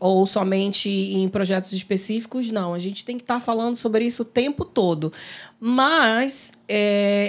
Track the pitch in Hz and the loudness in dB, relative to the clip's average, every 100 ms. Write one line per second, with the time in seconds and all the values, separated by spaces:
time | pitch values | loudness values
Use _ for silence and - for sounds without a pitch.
0 | 185 190 196 214 190 190 202 196 202 196 | 2 4 4 2 0 0 2 2 2 0
1 | 196 190 190 202 190 190 190 190 - 196 | 0 0 0 0 0 -2 -2 -6 -2 -2
2 | - 220 226 254 233 220 175 175 185 202 | -2 -4 -6 -6 -4 -4 -4 -4 -6 -8
3 | - 247 - 240 240 226 233 240 233 220 | -8 -8 -4 -4 -2 -2 -2 -2 0 0
4 | 233 240 233 240 269 285 - - 180 160 | 0 -2 -2 -2 0 -2 -4 0 2 2
5 | 156 - - - - - 226 254 269 320 | -4 -6 -16 -18 -20 -8 0 4 4 6
6 | 233 226 269 - - - - 208 208 202 | 4 4 0 -2 -4 -8 -4 0 2 2
7 | 202 202 | 2 2